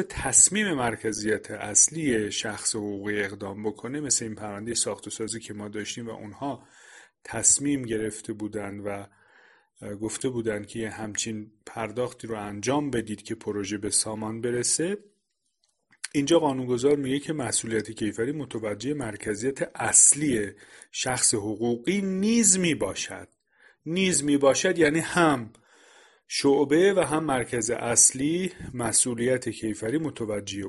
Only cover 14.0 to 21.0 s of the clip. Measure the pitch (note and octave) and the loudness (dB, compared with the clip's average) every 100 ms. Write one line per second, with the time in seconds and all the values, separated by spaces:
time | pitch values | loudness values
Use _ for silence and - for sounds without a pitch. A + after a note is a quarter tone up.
14 | A2+ G#2+ G#2+ A2+ A#2+ A#2+ A#2+ - E3+ G3+ | -2 -4 -6 -4 -2 -2 0 0 0 -4
15 | - _ _ _ _ _ _ _ _ _ | -8 _ _ _ _ _ _ _ _ _
16 | - D3 C#3 E3 D3+ C3 B2+ A#2+ C#3 C#3+ | -4 0 6 6 6 0 0 2 4 2
17 | C3 C#3+ C#3+ D#3 A2+ - A2+ A2 G#2+ G#2+ | 2 -2 -2 -4 -2 -2 -2 -2 -2 -4
18 | G#2+ G2+ A#2+ D#3 B2 A2+ G#2+ G2+ B2 D3 | -4 -2 -2 -4 -6 -6 -6 -4 -4 -4
19 | A2+ G2+ A2 G2+ B2+ C3+ E3+ - A2+ - | -6 -6 -6 -2 -2 -2 -6 -4 2 6
20 | - C#3+ D3+ A2+ G2 - - - - - | 8 6 2 0 -2 -8 -20 -20 -14 -6